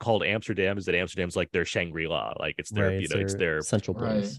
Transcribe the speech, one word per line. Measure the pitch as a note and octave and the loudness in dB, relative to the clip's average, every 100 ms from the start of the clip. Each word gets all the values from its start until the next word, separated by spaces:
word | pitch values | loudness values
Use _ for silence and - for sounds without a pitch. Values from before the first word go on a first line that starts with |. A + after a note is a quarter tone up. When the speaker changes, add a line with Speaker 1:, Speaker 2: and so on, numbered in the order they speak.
Speaker 1:
called | A#2+ G#2 E2 | 2 2 2
Amsterdam | G#2+ - G2 F#2+ G2+ | 0 0 2 2 2
is | F2+ | 2
that | F2 | 2
Amsterdam's, | F#2 F#2+ F2+ F#2 | 0 -2 -2 0
like, | F2 | 0
their | F#2 | 0
Shangri-La, | E2+ G#2 E2+ D#2+ D#2+ D#2 A1 - | 0 0 -2 -2 -2 -2 -2 -4
like, | D2+ - | -4 -6
it's | E2 | -4
their, | G#2+ F#2+ | 0 2
Speaker 2:
Right, | F#2+ | 2
Speaker 1:
you | |
Speaker 2:
it's | D#2+ | 0
Speaker 1:
know, | G2+ | 0
it's | G2 G2 | 0 2
Speaker 2:
their | F2 | 2
Speaker 1:
their | D#2 | 2
Speaker 2:
central | D#2 G#2+ - F2+ | 0 0 0 -2
Speaker 3:
Right. | - G#2+ | 0 0
Speaker 2:
place. | G2+ | -2